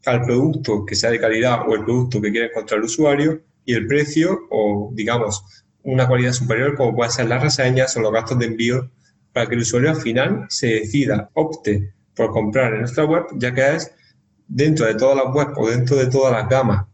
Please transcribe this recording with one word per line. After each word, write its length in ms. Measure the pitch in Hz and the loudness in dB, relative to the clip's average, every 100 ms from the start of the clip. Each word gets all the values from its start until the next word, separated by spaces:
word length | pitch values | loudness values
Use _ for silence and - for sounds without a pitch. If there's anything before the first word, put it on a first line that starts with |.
| - | 2
al 160 | 123 | 0
producto 600 | 123 120 151 - - 107 101 | 2 2 2 0 -2 -2 -2
que 100 | 101 | -2
sea 140 | 113 | 0
de 120 | 117 | 2
calidad 400 | 117 110 123 117 - | 2 2 2 0 0
o 80 | 110 | -2
el 100 | 107 | 0
producto 360 | 123 123 110 | 0 0 -2
que 100 | 104 | -2
quiera 160 | 110 117 | -2 -2
encontrar 320 | 117 107 107 | -4 -4 -2
el 60 | 110 | -2
usuario 560 | - 151 143 151 156 _ _ - | 0 2 4 0 -2 _ _ -4
y 80 | 117 | -2
el 120 | 104 | 0
precio 540 | 143 143 - 170 190 - | 0 0 0 0 0 -4
o, 420 | 107 104 104 107 | -2 0 -2 -6
digamos, 500 | 117 107 117 107 98 - - _ _ | -6 -2 -2 -2 -6 -10 -20 _ _
una 240 | - 131 123 | -4 0 2
cualidad 260 | 123 123 | 2 0
superior 420 | 120 123 113 139 143 | -2 -2 0 0 0
como 200 | 123 110 | -2 0
pueden 160 | 117 | -2
ser 160 | - 117 | -2 -2
las 140 | 123 | 0
reseñas 540 | 151 - 127 127 131 120 | 0 0 0 2 0 0
o 60 | |
los 100 | 110 | 0
gastos 280 | 110 110 127 | 0 -2 -2
de 80 | 117 | -2
envío 440 | 113 117 127 127 _ _ _ _ | -2 -2 -2 -4 _ _ _ _
para 160 | - 113 | -4 -2
que 80 | 120 | -2
el 60 | |
usuario 300 | 113 123 143 | 0 2 2
al 40 | 156 | 0
final 500 | 120 117 147 208 - | -2 0 0 -2 -4
se 180 | - 123 | -4 0
decida, 600 | 110 104 143 123 104 101 | 0 0 0 0 0 -2
opte 600 | - 160 - - 104 98 - _ - | -2 -2 -2 -2 -2 -2 -10 _ -4
por 160 | 113 | -2
comprar 420 | 113 107 117 123 | 0 -2 0 0
en 60 | 110 | -2
nuestra 260 | 120 123 151 | -4 0 0
web, 180 | 165 175 131 | 0 -2 -6
ya 180 | 123 | -4
que 220 | 127 135 165 | 0 0 0
es 160 | 160 _ _ _ _ _ _ | -6 _ _ _ _ _ _
dentro 380 | 120 151 151 113 | 0 2 2 2
de 100 | 107 | 2
todas 200 | 131 139 | 2 2
las 180 | 131 | 2
webs 200 | 139 139 - | 0 -2 -2
o 140 | 110 | 0
dentro 260 | 120 123 139 | 0 2 2
de 120 | 131 | 2
todas 260 | 131 135 | 4 2
las 160 | 117 101 | 2 2
gamas 360 | 131 123 98 - | 2 2 0 -2